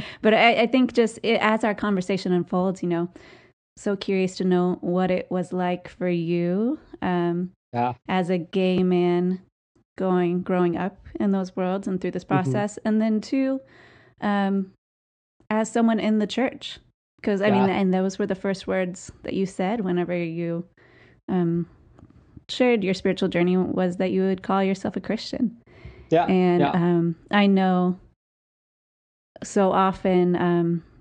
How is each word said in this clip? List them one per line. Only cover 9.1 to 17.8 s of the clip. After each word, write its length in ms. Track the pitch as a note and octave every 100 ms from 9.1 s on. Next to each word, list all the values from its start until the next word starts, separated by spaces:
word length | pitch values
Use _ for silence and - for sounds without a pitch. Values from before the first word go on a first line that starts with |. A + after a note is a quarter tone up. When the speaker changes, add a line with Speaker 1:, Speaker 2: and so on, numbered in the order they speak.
| F3 F3+ F#3 - _ _ _ _ -
Speaker 2:
going, 440 | F#3+ F3+ F3 F3+
growing 360 | F3+ F3+ F3 E3+
up 200 | F#3 - - -
in 120 | G#3
those 240 | G3 F#3 -
worlds 320 | F#3 G3 G3+
and 120 | F#3
through 120 | F#3
this 120 | F3
Speaker 1:
Mm-hmm. 100 | - F#3+ F3
Speaker 2:
process. 280 | G#3 G3+ - A3
And 160 | G#3+
then 180 | A3 G#3+
two, 400 | - C4+ C4 C4+ - - - - _ _
um, 500 | G#3 G3+ G3 G3 F#3 - _ _ _ _ _ _ -
as 200 | G#3+ A3
someone 280 | A#3 A3+ A3+
in 200 | A3 G#3+
the 80 | G#3
church, 520 | - B3+ - - - - _ _ _
'cause, 180 | - G3+
I 100 | G#3
mean, 160 | G3 G3
Speaker 1:
Yeah. 80 |
Speaker 2:
and 140 | F#3+